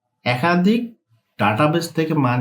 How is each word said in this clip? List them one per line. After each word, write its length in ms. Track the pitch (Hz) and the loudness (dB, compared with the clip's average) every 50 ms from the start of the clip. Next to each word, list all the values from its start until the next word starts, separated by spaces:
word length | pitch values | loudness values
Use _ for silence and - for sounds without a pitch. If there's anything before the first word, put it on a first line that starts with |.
| _ _ _ _ - | _ _ _ _ -6
একাধিক 580 | 123 123 127 - 170 175 175 180 202 226 240 247 233 - _ _ _ _ _ _ _ _ - | -4 -4 -2 0 0 2 2 2 2 2 0 -2 -6 -14 _ _ _ _ _ _ _ _ -2
ডাটাবেস 480 | 104 104 110 - 151 151 165 170 165 - - | 0 0 0 2 0 0 0 -2 -4 -4 -4
থেকে 180 | 160 160 156 160 | -4 -2 -2 0
মান 240 | 151 135 123 123 127 | 0 0 0 0 0